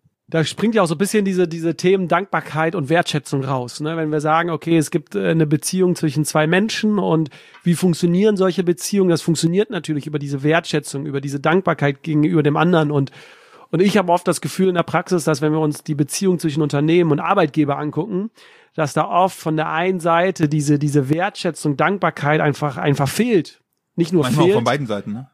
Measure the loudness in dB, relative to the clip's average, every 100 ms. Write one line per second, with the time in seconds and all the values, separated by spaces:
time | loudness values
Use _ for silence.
0 | _ _ _ -2 -2 -2 0 2 0 0
1 | 0 0 0 0 0 0 -4 0 2 2
2 | 2 0 0 -6 -4 -2 -2 -2 0 0
3 | 0 -2 -4 -4 -2 -4 -6 -6 -6 -4
4 | -2 -2 0 0 0 -4 0 2 2 -2
5 | -4 -4 0 2 2 0 -2 0 2 2
6 | 0 -2 0 0 2 2 0 -2 0 0
7 | 2 0 0 -6 -20 -6 -2 2 2 2
8 | 2 2 2 2 0 2 0 -2 -2 0
9 | 2 2 0 0 2 0 0 -4 -4 -6
10 | -4 -8 -6 -4 0 0 0 -4 -4 -8
11 | -6 -6 -6 -4 2 2 2 0 0 -2
12 | -2 0 2 2 2 2 4 4 2 0
13 | -2 -6 -20 -20 _ -20 -6 0 2 2
14 | 2 0 0 -2 -4 0 0 2 0 -2
15 | 0 -2 0 0 0 0 0 -2 -6 -2
16 | -2 0 0 0 0 0 0 0 2 4
17 | 4 2 2 2 2 2 0 0 -4 -6
18 | -4 -4 -6 -10 -20 -20 _ -4 -2 -2
19 | 0 2 2 0 -4 -2 -2 -2 0 0
20 | 2 2 2 0 0 0 2 2 2 0
21 | 0 -2 -2 -4 -6 -4 -4 0 0 0
22 | -2 -2 0 2 2 0 -4 -4 -2 0
23 | 0 0 2 2 0 -10 _ _ _ -4
24 | 0 2 2 2 4 4 2 -2 -4 -6
25 | -6 -10 -12